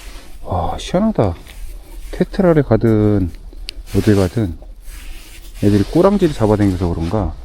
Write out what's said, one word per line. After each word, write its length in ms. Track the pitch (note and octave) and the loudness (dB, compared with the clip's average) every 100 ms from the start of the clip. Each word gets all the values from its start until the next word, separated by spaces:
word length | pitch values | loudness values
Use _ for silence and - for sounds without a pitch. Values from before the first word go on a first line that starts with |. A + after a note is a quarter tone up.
| - - - - | -16 -16 -16 -14
와, 340 | - F2+ F2 - | -6 -4 -2 -4
희한하다. 560 | - F3 A3 G#3 G#2+ E2 - - - - - - - | -2 0 0 2 0 0 -10 -14 -12 -12 -14 -14 -8
테트라를 500 | - F#3 - F#3 D#3 | -4 -4 2 4 4
가든 720 | C3 A2 A#2 A2 G#2+ G#2 F2 - - - - - - G2 | 4 4 4 4 4 2 0 -6 -16 -16 -14 -14 -4 0
어딜 200 | F#2+ G2+ | 4 4
가든 420 | F#2 - G2+ D#2+ - - - - - - - - - - | 4 0 -4 -4 -14 -18 -16 -14 -14 -14 -16 -18 -16 0
애들이 180 | G#2 C#3+ | 2 4
꼬랑지를 500 | G2+ D#3 F#3+ G3+ F3+ | 2 4 4 4 2
잡아당겨서 540 | C#3+ G#2+ G#2 G2+ F2 F#2 | 2 2 4 4 2 0
그런가 460 | E2+ E2+ G#2+ F#2 - | -2 -2 -2 -2 -4